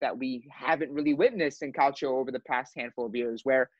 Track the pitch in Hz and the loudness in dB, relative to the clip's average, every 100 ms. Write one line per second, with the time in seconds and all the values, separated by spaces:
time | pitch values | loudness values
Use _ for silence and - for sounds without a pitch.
0 | 131 120 131 123 139 - - 156 147 143 | -4 -2 -4 -6 -10 -6 -2 0 0 0
1 | 147 143 233 220 151 - 143 123 165 - | 2 4 4 4 -2 -2 -6 2 2 2
2 | 143 131 127 127 - 127 135 - 120 123 | -2 0 -2 -4 -4 -4 -4 -8 -8 -6
3 | 117 120 120 113 135 131 123 | -4 -2 -4 -2 2 2 2